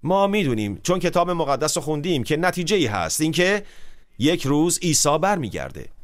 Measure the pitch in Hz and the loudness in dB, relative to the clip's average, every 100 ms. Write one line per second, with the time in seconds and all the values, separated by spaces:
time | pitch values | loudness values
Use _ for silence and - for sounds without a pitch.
0 | 143 190 202 202 165 113 104 95 - 180 | 2 2 2 2 0 0 -2 -4 -2 0
1 | 175 175 175 175 147 135 151 175 151 151 | 2 0 0 0 0 0 0 -2 -2 -4
2 | 151 160 117 156 180 175 170 208 131 101 | 0 0 0 0 0 0 0 0 2 0
3 | 82 - 156 165 180 202 202 - - - | -2 0 0 2 2 2 -4 -14 -14 -16
4 | - - 123 170 135 147 165 165 175 139 | -20 -2 0 0 0 2 2 0 0 2
5 | 147 151 185 202 123 82 67 - 60 - | 2 2 2 0 -2 -6 -10 -10 -14 -16